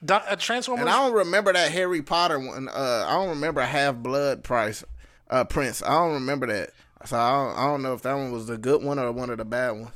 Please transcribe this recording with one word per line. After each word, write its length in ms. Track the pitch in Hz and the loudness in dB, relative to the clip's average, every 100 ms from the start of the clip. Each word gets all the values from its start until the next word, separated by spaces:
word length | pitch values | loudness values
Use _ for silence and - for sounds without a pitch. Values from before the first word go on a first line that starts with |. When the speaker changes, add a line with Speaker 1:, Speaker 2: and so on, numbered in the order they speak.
| 160 202 | 2 2
Speaker 1:
Do-, 100 | 196 | 2
uh, 60 | 196 | -2
Transformers. 460 | - 240 254 240 | -2 -2 -2 -2
Speaker 2:
And 80 | 240 | 2
I 140 | 240 | 4
don't 100 | 262 | 4
remember 380 | 220 175 196 202 | 4 4 4 4
that 200 | 180 151 | 4 4
Harry 300 | 175 180 170 | 2 0 0
Potter 360 | 139 170 175 143 | 0 2 2 0
one. 300 | 131 123 135 | -4 -8 -6
Uh, 360 | - 131 117 82 | -4 0 0 2
I 60 | |
don't 160 | 165 190 | 0 0
remember 320 | 147 - 143 | -2 -2 0
Half-Blood 840 | 123 143 143 120 123 139 139 127 | 0 2 0 0 -2 0 0 -2
Price, 400 | - 120 107 107 - - - _ - | 0 0 0 -4 -12 -16 -18 _ -2
uh, 120 | 127 | 0
Prince. 380 | 113 151 131 - | 0 0 -2 -2
I 60 | - | 0
don't 240 | 151 170 | 2 2
remember 320 | 147 131 143 123 | 0 -2 -2 -2
that. 240 | 104 78 - _ - | -2 -4 -12 _ -20
So 120 | - 120 | -4 0
I 140 | 120 | 2
don't, 260 | 139 131 78 | 2 0 0
I 80 | 139 | 0
don't 160 | 143 | 0
know 120 | 131 | -2
if 80 | 123 | -4
that 120 | 131 | -2
one 160 | 139 131 | -2 -4
was 140 | 117 110 | -6 -6
the 100 | 113 | -2
good 240 | 123 151 | 2 2
one 160 | 143 143 | 2 -2
or 120 | 120 | -2
one 180 | 120 123 | -2 -4
of 80 | 113 | -6
the 60 | |
bad 260 | 110 123 127 | -4 -2 -2
ones. 180 | 110 113 | -4 -8